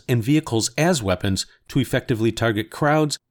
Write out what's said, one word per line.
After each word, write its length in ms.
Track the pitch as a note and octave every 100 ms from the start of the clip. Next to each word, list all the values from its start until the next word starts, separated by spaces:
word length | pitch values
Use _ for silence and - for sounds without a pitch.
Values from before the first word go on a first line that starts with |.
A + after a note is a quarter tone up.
| -
and 160 | B2
vehicles 460 | A2 D#3 - A2 G2+ -
as 240 | E3 E3
weapons 420 | G2 F2+ G2+ F#2+ - _ -
to 120 | C#3+
effectively 520 | A#2+ C3 - A2+ A2+
target 380 | A2 A#2 G#2+ A2
crowds 480 | - D3 D#3 D3+ - _